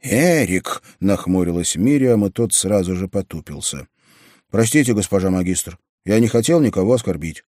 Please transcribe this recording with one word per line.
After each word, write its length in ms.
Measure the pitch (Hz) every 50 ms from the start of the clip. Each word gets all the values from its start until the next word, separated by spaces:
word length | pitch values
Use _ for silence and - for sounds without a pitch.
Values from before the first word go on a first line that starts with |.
"Эрик", — 800 | - - - 117 151 180 170 156 123 87 90 92 - - - - _ - - _
нахмурилась 760 | - 98 101 90 - - 92 92 90 85 87 87 85 - -
Мириам, 500 | - 95 123 147 147 131 127 120 110 104
и 60 | 98
тот 220 | - - 117 107 -
сразу 420 | - - 95 104 101 92 87 92
же 120 | 90 95 92
потупился. 800 | - 101 92 _ - 80 78 - 78 73 76 - - 69 67 _ _ _ _ _ _ _ _ _ _ _ _ _
"Простите, 440 | - 98 113 110 - 151 147 117 120
госпожа 360 | 104 98 - - 98 92 95
магистр, 480 | 92 92 92 90 92 87 - - 85 - _ _ _ _ _
я 140 | 90 101 110
не 80 | 117 113
хотел 320 | - 120 110 - 165 170
никого 320 | 151 117 92 95 92 101 123
оскорбить". 500 | 123 - - 90 78 76 82 76 - _ _